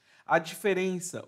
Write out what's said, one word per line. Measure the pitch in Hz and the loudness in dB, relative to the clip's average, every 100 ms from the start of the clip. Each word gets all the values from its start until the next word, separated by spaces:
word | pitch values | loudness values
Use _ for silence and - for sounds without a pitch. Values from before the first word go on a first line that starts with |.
| _ _ - | _ _ 2
A | 170 | 2
diferença, | 165 - 208 185 185 180 - - | 2 -2 0 2 0 -2 -6 -10